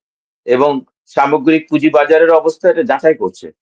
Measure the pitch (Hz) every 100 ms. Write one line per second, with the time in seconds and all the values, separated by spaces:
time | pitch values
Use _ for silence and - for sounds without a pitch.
0 | _ _ _ _ - 123 143 139 - _
1 | _ - 143 151 135 160 156 151 151 151
2 | 147 160 165 160 156 - 185 165 127 135
3 | 160 151 98 - 78 -